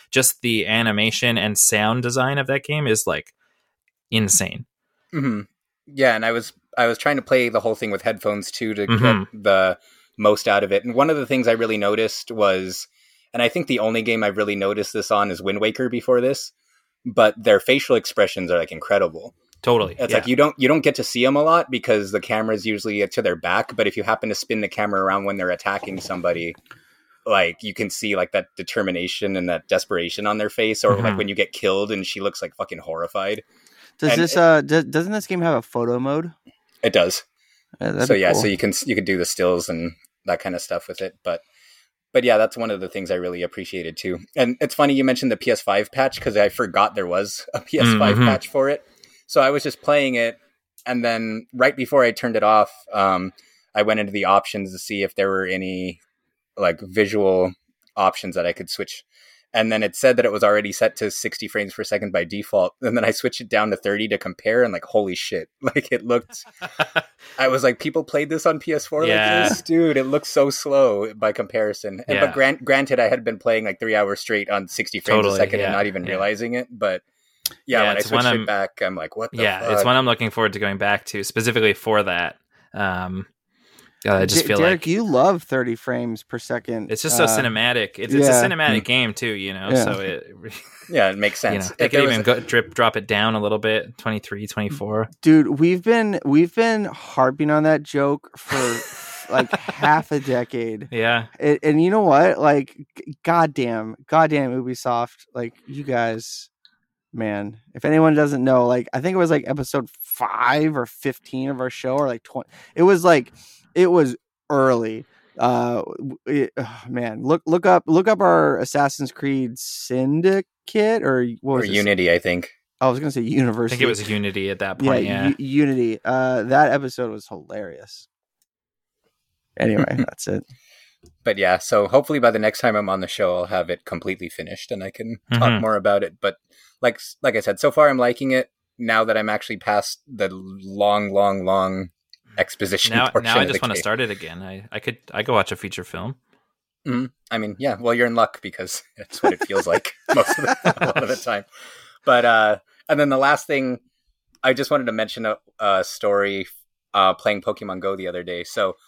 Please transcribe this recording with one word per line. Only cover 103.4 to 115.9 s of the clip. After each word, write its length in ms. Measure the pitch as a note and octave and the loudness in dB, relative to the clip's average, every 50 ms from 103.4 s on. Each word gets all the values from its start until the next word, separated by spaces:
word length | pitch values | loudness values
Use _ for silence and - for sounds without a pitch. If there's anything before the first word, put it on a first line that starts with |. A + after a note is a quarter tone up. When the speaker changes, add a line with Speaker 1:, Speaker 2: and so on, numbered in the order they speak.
| E3 D#3 C#3 - B2+ A#2+ A#2 A2+ A2 A2 A2+ - C#3 | 2 2 0 -2 -2 -2 -2 -4 -6 -8 -10 -14 _
Speaker 3:
goddamn 460 | _ - D#3+ D#3+ D#3 D3+ C#3+ C#3 B2+ B2 | _ 2 4 4 4 2 0 0 -2 -2
Ubisoft, 760 | C3 B2 B2+ B2+ - - C3 A#2+ A#2 A#2+ A#2+ _ _ _ _ - | -4 -6 -6 -8 -6 -4 -2 -2 -2 -2 -4 _ _ _ _ -10
like, 200 | B2 A#2+ A#2 - _ _ | -10 -10 -10 -12 _ _
you 160 | - C3+ C#3 C#3+ | -16 -14 -12 -6
guys, 640 | C3+ B2+ A#2+ A#2 A2+ A2+ A2+ A2+ - - - - - _ _ _ _ _ _ _ _ _ _ _ _ - | -4 -2 -2 0 -2 -4 -6 -10 -12 -14 -16 -16 -20 _ _ _ _ _ _ _ _ _ _ _ _ -10
man, 460 | A2+ A2+ G#2+ G#2 G2+ G#2 G#2 A2 - _ _ - | -6 -4 -4 -4 -4 -6 -8 -12 -16 _ _ -12
if 100 | - - | -6 -2
anyone 300 | D3 D#3 D#3 D#3+ D#3+ D3+ | 2 4 4 6 6 6
doesn't 280 | D3+ D3+ C#3+ C#3+ B2+ B2+ | 4 2 2 0 0 2
know, 220 | C3+ C3 B2+ B2 | 4 4 4 4
like, 220 | A#2+ B2 B2 A#2+ - - | 4 2 0 -2 -4 -6
I 80 | B2+ | -4
think 140 | C3 F3+ F#3 | -4 -2 0
it 40 | F#3 | 2
was, 120 | F3 D#3+ | 2 2
like, 140 | E3 D3 C3 - | 2 0 -2 -2
episode 420 | C3+ C#3+ C3 - - C#3+ A#2+ - - _ | -6 -6 -6 -4 -4 -4 -6 -6 -10 _
five 760 | - - - - - - G2+ G#2+ B2 B2 C3+ D3+ D#3 D#3+ D3+ | -18 -14 -8 -6 -6 -4 -2 0 0 2 2 2 0 0 -2
or 100 | C3+ A#2+ | -2 -6
fifteen 640 | A#2+ - - - C3+ B2+ - _ - - C3 C3 C3+ | -6 -8 -8 -6 -6 -6 -8 _ -12 -8 -6 -6 -6
of 100 | C#3 B2+ | -6 -6
our 80 | B2+ B2+ | -6 -8
show, 260 | - - - C3 C3 | -8 -8 -6 -4 -2
or, 100 | C#3+ D3 | -2 -2
like, 160 | C3+ A#2+ A#2 - | -2 -4 -6 -10
twenty. 260 | - - B2+ - - _ - - - - | -14 -14 -14 -14 -14 _ -20 -20 -8 0
It 80 | D3 E3+ | 4 6
was, 200 | F#3+ G3+ F3 E3+ | 6 6 6 6
like, 280 | F#3 E3 C#3+ A#2+ - - - - - - _ _ _ - | 6 6 6 4 0 -8 -20 -20 -20 -20 _ _ _ 2
it 140 | E3+ F#3 F3+ | 4 4 6
was 280 | F3 F3 D3+ B2+ B2 - _ _ _ _ _ - | 6 6 4 4 0 -4 _ _ _ _ _ -2
early. 560 | D3 C#3 C3 C3 B2+ A#2 A2+ A2 A2 A2 C#3+ _ _ _ _ _ _ - | 0 2 4 4 4 2 0 -4 -6 -10 -12 _ _ _ _ _ _ -2
Uh, 440 | - B2 B2 A#2+ A#2+ A#2+ A#2+ G#2+ - - | 0 2 2 2 0 0 -2 -4 -4 -6